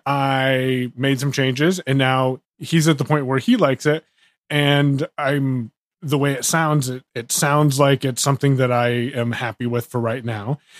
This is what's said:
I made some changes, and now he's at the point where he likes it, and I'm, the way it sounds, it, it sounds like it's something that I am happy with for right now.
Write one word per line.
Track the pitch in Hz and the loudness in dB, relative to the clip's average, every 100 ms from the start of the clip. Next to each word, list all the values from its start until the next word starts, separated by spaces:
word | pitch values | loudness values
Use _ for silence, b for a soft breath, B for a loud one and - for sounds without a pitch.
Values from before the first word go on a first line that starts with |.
| - | -2
I | 143 139 135 131 131 131 127 123 120 | -2 0 0 0 0 0 -2 -4 -4
made | 135 135 | -2 0
some | 139 | -2
changes, | 135 135 127 156 185 | 0 0 2 0 0
and | 143 135 | -2 0
now | 131 131 131 131 _ _ | 2 2 0 -4 _ _
he's | 143 165 156 | -2 2 2
at | 143 | 2
the | |
point | 147 151 131 | 0 0 0
where | 131 | -2
he | 170 240 | 0 2
likes | 151 131 147 | 2 2 0
it, | 156 - _ _ _ _ | -2 -4 _ _ _ _
and | 147 143 143 143 135 160 - | 0 2 4 2 0 -4 -4
I'm, | 143 143 135 127 117 - _ _ | -2 -2 -2 -4 -6 -14 _ _
the | 156 143 | -4 0
way | 143 | 0
it | 135 - | 0 -2
sounds, | 165 160 151 127 | 0 2 0 -2
it, | 127 - | -6 -10
it | 123 117 | -12 -6
sounds | - 151 147 151 131 | -2 2 4 2 4
like | 143 139 139 | 4 4 0
it's | 120 | -2
something | 139 139 143 131 | -2 0 2 2
that | 127 | 2
I | 123 120 | 2 0
am | 120 120 131 120 | 0 -2 -4 -4
happy | 113 123 - 120 | -4 -6 -6 -4
with | 120 - | -4 -4
for | 123 | -4
right | 117 127 | -4 -4
now. | 120 107 104 147 B B | -6 -8 -6 -8 B B